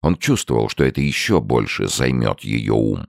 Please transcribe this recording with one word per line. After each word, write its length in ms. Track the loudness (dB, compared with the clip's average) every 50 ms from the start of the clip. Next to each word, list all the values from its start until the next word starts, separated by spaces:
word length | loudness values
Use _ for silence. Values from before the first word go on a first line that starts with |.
| 2
Он 140 | 0 0
чувствовал, 520 | 0 2 0 0 0 0 0 0 0 0 0
что 160 | 0 2 2
это 160 | 2 2 0
ещё 400 | -2 0 0 -2 0 2 2 2
больше 480 | 2 2 0 0 0 0 -4 -4 -4 -4
займёт 520 | -2 0 0 0 0 0 0 0 -2 -4
её 340 | -4 -4 -4 -2 0 0 0
ум. 320 | 2 2 0 -2 -4 -6